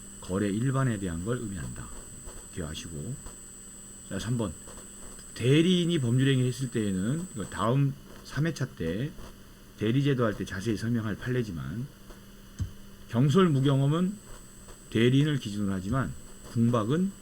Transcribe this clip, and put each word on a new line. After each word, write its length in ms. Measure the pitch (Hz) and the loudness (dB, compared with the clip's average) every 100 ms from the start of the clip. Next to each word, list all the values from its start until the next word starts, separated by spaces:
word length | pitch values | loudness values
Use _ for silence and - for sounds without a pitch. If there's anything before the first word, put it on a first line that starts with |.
| - - | -18 -14
거래 300 | - 95 104 | -4 0 0
일반에 500 | 104 131 131 131 107 | 0 0 2 0 0
대한 240 | 95 82 | -2 -4
걸 140 | 95 123 | -2 -4
의미한다. 500 | 104 95 62 62 62 - - - - - - | -4 -6 -8 -10 -12 -14 -14 -16 -16 -16 -14
기억하시고. 640 | 107 76 76 87 76 85 135 - - - - - - - - - | -8 -8 -8 -10 -8 -8 -8 -10 -16 -20 -20 -20 -20 -20 -18 -8
자, 100 | 95 | -6
삼 180 | 92 123 | -2 -2
번. 160 | 101 - - - - - - - - | -2 -6 -14 -18 -18 -18 -18 -18 -16
대리인이 640 | - 120 147 170 180 170 170 | -2 4 6 6 4 4 2
법률행위를 500 | 120 127 135 131 127 | 2 4 4 4 2
했을 200 | 123 131 | 0 -2
때에는, 540 | 120 104 92 101 156 185 | 0 0 0 0 -2 -4
이거 120 | - 87 | -8 -8
다음 480 | - 107 135 139 139 - - - | -2 2 4 2 0 -10 -18 -8
삼 200 | - 156 | -2 -2
회 80 | |
차 120 | - 123 | 0 -4
때 440 | - 80 90 147 - - - - - - - | -4 -2 -2 -4 -8 -16 -16 -20 -20 -18 -4
대리제도 440 | 107 131 143 127 | 0 2 2 2
할 120 | 113 95 | 2 0
때 100 | 98 | -4
자세히 320 | 101 110 98 | -4 -2 0
설명할 380 | 110 120 110 95 | 0 0 0 -4
판례지만, 720 | 123 123 113 82 67 101 143 - - - - - - - - - - - - | -2 -2 -2 -4 -6 -6 -8 -12 -20 -20 -20 -20 -14 -8 -8 -8 -16 -18 -4
경솔 400 | 113 147 170 180 | 2 6 6 6
무경험은 680 | 135 139 135 139 160 185 208 - - - - - - - | 6 4 4 4 4 2 -2 -12 -18 -18 -20 -20 -20 -4
대리인을 480 | 110 120 135 151 143 | 4 6 6 4 2
기준으로 340 | 110 101 98 | -2 -2 -2
하지만 400 | 98 92 131 101 - - - - | -2 -2 -2 -2 -6 -14 -16 -6
공박은 580 | 120 117 120 107 160 190 - | 2 4 4 2 2 0 -4